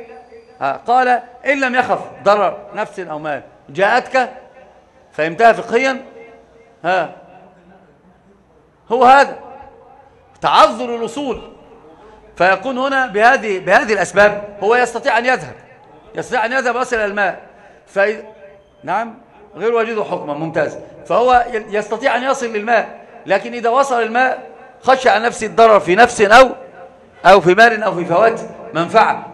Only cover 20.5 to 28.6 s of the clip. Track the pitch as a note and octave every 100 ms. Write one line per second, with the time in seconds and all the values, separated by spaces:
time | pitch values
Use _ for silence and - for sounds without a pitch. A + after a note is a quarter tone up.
20.5 | D#3+ C#3+ - - - - F#3 B3 B3 A#3
21.5 | A3 G#3+ G3+ G#3 A3 C4 A#3 C4 C4+ A#3
22.5 | G#3 A3 A3 - - - - D3+ G3 A#3
23.5 | A#3+ A3+ B3+ C#4 A#3 A3 A#3+ C4 - -
24.5 | - - - - C4 A#3+ G3+ A#3 - G#3+
25.5 | E3+ A3+ G3+ D3+ F#3+ A#3 - G3+ A#3 B3+
26.5 | - - - - - - - F3 G3 E3
27.5 | F#3+ A#3 G#3+ G#3+ E3+ F3 E3+ A3+ A3+ -
28.5 | -